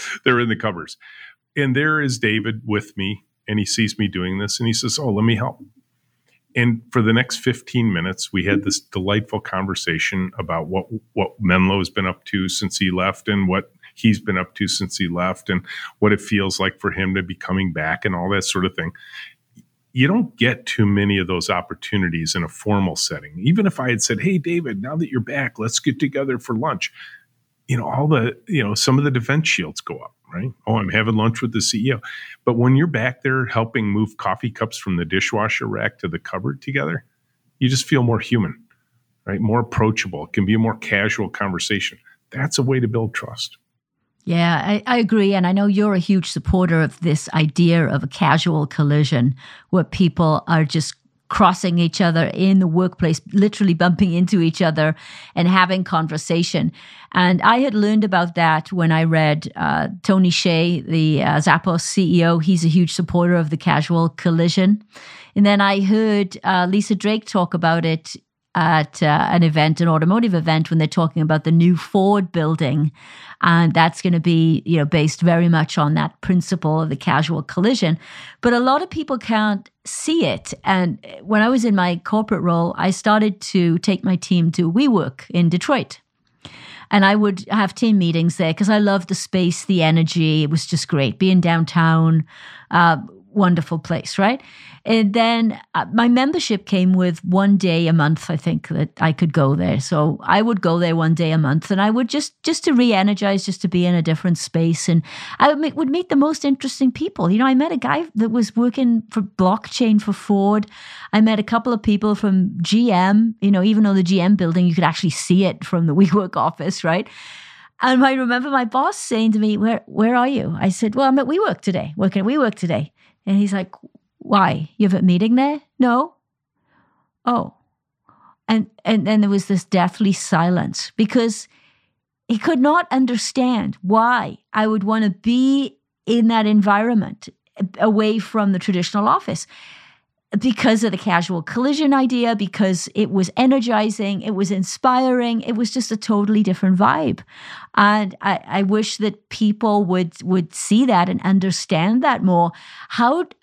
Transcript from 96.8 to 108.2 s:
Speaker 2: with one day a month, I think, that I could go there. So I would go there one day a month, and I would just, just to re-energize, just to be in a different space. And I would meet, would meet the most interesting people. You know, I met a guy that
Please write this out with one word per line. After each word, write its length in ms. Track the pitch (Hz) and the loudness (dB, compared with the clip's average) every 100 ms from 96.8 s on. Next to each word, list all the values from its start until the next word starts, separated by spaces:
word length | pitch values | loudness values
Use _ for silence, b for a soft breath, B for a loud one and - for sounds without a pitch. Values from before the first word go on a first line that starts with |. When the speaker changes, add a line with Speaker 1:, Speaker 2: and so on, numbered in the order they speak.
| 185 | 4
Speaker 2:
with 320 | 185 180 165 | 4 2 -2
one 320 | 180 185 202 196 | 0 2 4 4
day 320 | 190 165 165 | 4 2 2
a 40 | |
month, 380 | 165 147 160 - | 2 2 0 -4
I 60 | 165 | -4
think, 320 | 170 156 - | -2 -4 -4
that 220 | 151 156 - | -4 -4 0
I 100 | 160 | -2
could 220 | 151 170 | 0 0
go 240 | 156 135 143 | 2 2 2
there. 240 | 90 131 | 0 -2
So 400 | - 151 151 117 | -2 0 0 0
I 180 | - 202 | 0 2
would 200 | 226 202 | 2 0
go 180 | 170 170 | 0 0
there 160 | 175 | 0
one 200 | 165 160 | 0 2
day 180 | 160 160 | 0 0
a 60 | 160 | 0
month, 340 | 135 156 - | 2 0 0
and 80 | 196 | 0
I 100 | 214 | 0
would 180 | 226 240 | 0 -2
just, 320 | 294 294 - | -4 -6 -6
just 180 | - - | -4 -2
to 80 | 349 | 2
re-energize, 720 | 247 247 196 202 196 202 196 | 4 4 4 2 2 0 0
just 160 | 196 180 | -2 -4
to 60 | 175 | -2
be 180 | 180 175 | 0 2
in 80 | |
a 80 | 175 | 2
different 360 | 160 156 180 165 | 2 0 0 -2
space. 500 | - 165 165 165 - | -2 0 0 0 2
And 140 | 170 B B B - | 2 B B B 0
I 80 | 277 | 2
would 100 | 294 | 2
meet, 160 | 311 | -2
would 160 | - 269 | -2 -2
meet 200 | 339 359 | -2 0
the 60 | 285 | 2
most 280 | 294 311 | 2 0
interesting 480 | 277 269 269 - 262 | -2 -2 -4 -2 0
people. 360 | - 339 - 175 | 0 -4 -2 0
You 100 | 214 | 2
know, 80 | 269 | 4
I 100 | 262 | 2
met 160 | 320 | 0
a 40 | 294 | -2
guy 280 | 262 294 330 | -2 -2 -4
that 160 | 214 | -2